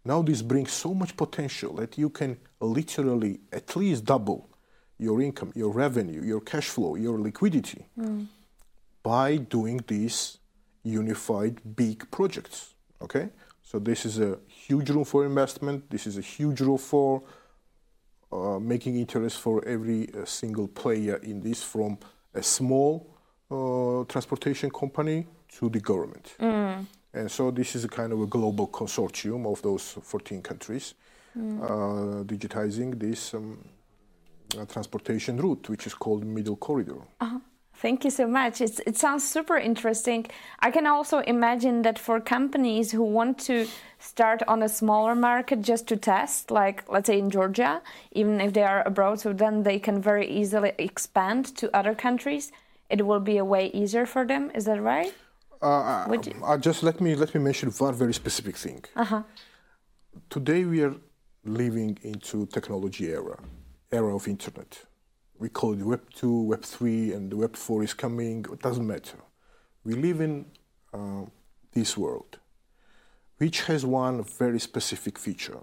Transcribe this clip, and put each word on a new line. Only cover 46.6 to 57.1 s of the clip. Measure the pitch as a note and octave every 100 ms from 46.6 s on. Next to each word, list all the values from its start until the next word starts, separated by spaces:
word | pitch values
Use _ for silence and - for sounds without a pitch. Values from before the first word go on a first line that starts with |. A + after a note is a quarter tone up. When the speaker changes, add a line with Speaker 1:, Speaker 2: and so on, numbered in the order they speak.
| G3 G3 -
Speaker 2:
let's | G3 G3+
say, | G3+
in | G3
Georgia, | F#3+ F#3+ G3 B3+ D#4+ - - -
even | - G#3+ G#3
if | G3+
they | G3+
are | G3+ G3 -
abroad, | G3 G3 G3+
so | G#3+
then | G3 G#3+ G#3+
they | G3+ G3
can | G#3 G3+
very | G3 G#3 -
easily | F3+ G3+ G#3 G3+ -
expand | G3 - - G3+ F#3+ B3 C4 -
to | A3 G3+
other | G3+
countries. | G#3+ B3 A#3+ C#4 D4 - - _ - -
It | G3+ G3+
will | G#3
be | G3+ G#3
a |
way | F#3+ G3 F#3+
easier | G3+ G3+ A3+ B3
for | C4 B3
them. | C4+ C#4+ -
Is | G#3
that | G#3
right? | G#3+ C4+ F4+ - - _ _ -
Speaker 1:
Uh, | D3 C#3+ A#2 G#2+ -
Speaker 2:
Would | A#2 -
you | -
Speaker 1:
uh, | - D3
just | D#3+ D#3+
let | D#3+ E3
me, | F3